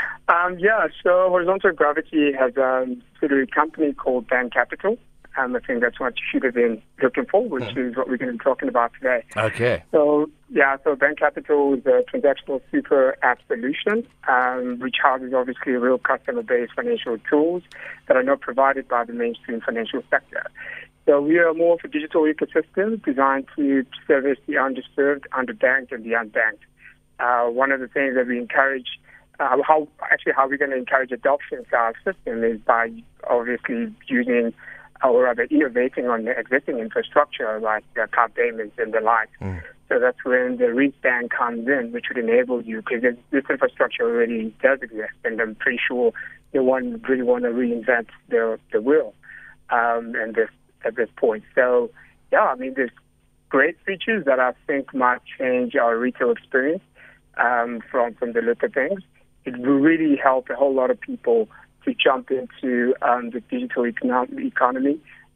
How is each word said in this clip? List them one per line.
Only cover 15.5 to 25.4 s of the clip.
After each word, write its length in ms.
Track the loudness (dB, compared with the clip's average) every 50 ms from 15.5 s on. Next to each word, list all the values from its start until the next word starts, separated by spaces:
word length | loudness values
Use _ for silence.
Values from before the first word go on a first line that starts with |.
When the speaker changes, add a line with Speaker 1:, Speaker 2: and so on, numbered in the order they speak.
| -6 -6 -4 -2
Speaker 1:
real 260 | 0 0 2 2 2 2
customer 440 | 0 -2 -2 -2 -4 -4 -6 -6
base 280 | -2 -2 -2 -2 -2 -4 -6
financial 440 | -6 -4 -2 -4 -4 -4 -6 -6 -6 -2 0
tools 360 | 2 2 2 2 0 -4 -8 _ -18 -18 -18 -18 -18 -8 _
that 100 | 2 2
are 60 | 2
not 200 | 4 2 0 0
provided 440 | -2 -2 0 2 2 2 2 0 -2
by 160 | -2 -2 -2
the 100 | -2 -2
mainstream 480 | -4 -4 -4 -4 -4 -6 -8 -8 -8 -6
financial 440 | -4 -4 -4 -4 -4 -4 -6 -8 -2 _
sector. 380 | -2 -2 -2 _ -10 -10 -10 -10 -12 -14 -16 -14 -14 -16 -16 -20 _ _ _
So 160 | 4 4 4
we 180 | 4 4 4 4
are 140 | 4 4
more 220 | 4 4 4 4 4
of 60 | 2 0
a 40 | -4
digital 340 | -6 -6 -4 -2 0 2
ecosystem 800 | 2 2 2 0 -4 -2 0 -2 -2 0 _ -2 -2 0 -2 -2 -2
designed 440 | -2 0 2 2 2 2 0 -4 -6 -4
to 280 | -2 0 2 2 0 0 -4 -10 -8 0
service 320 | 2 2 2 2 0 -2 -2 _
the 80 | -4 -2
underserved, 720 | 0 0 0 -2 -6 -10 -6 _ 0 2 2 0 -2 -4 -6
underbanked, 580 | -4 -4